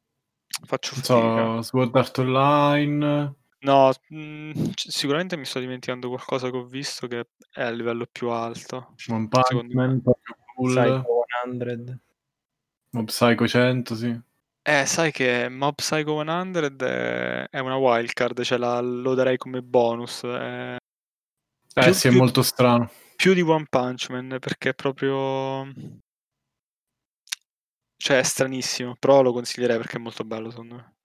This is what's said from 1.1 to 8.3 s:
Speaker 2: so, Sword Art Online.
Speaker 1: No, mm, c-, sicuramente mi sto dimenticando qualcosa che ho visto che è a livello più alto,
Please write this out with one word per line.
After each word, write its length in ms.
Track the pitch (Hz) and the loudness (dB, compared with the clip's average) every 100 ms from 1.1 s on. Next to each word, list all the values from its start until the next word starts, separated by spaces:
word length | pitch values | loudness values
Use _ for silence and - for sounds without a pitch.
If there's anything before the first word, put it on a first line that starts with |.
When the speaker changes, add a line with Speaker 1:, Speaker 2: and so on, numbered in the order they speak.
| 123 113 113 113 113 | 4 4 2 0 -2
Speaker 2:
so, 60 | |
Sword 340 | 113 127 123 131 | -2 0 2 2
Art 220 | 120 - | 2 0
Online. 1160 | 127 131 139 147 143 147 147 147 147 147 143 139 _ _ | 0 2 4 4 4 2 0 0 0 0 -2 -8 _ _
Speaker 1:
No, 320 | 139 139 135 131 _ | 4 6 6 4 _
mm, 380 | 156 151 151 156 151 156 | -16 -14 -14 -10 -6 -4
c-, 160 | 190 175 | -6 -8
sicuramente 460 | - 139 147 185 170 | -4 -2 -2 -2 -6
mi 80 | 127 | -8
sto 140 | 131 | -6
dimenticando 500 | 127 127 127 123 123 | -6 -6 -8 -6 -6
qualcosa 400 | 127 - 135 127 | -8 -4 -4 -2
che 80 | 127 | -6
ho 80 | 123 | -8
visto 420 | 131 143 - 120 | -8 -8 -8 -8
che 200 | 120 117 _ _ | -8 -10 _ _
è 100 | - | -6
a 80 | 123 | -4
livello 360 | 117 117 117 117 | -4 -4 -4 -6
più 180 | - | -6
alto, 680 | 123 | -4